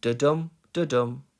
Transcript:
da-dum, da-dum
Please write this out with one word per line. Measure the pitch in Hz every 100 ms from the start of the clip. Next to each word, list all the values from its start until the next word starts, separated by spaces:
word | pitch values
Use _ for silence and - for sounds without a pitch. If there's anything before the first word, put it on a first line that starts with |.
da-dum, | 117 120 143 160 165 _ _
da-dum | - 160 123 120 123 -